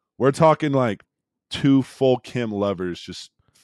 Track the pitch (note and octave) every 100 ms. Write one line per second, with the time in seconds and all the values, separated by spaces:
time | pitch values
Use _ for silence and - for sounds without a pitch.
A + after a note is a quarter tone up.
0 | _ - B2+ C#3+ D#3+ D3+ D3+ C3+ A#2+ G2
1 | _ _ _ _ - - C#3+ C3+ B2 -
2 | C3+ B2 - B2 A#2 G2+ G2+ F2+ F#2 E2+
3 | - F2+ - _ _ _